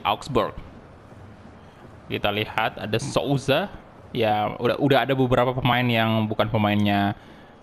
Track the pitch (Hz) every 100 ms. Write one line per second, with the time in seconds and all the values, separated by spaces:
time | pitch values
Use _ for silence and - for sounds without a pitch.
0 | - 107 - 120 92 - - - - -
1 | - - - - - - - - - -
2 | - 104 104 104 107 - 110 - 110 113
3 | 135 - 131 139 123 139 196 - - -
4 | - 127 110 107 107 - 120 - 139 135
5 | 120 135 127 123 123 127 123 120 123 113
6 | 113 110 110 107 107 110 104 104 104 101
7 | 101 104 - - - -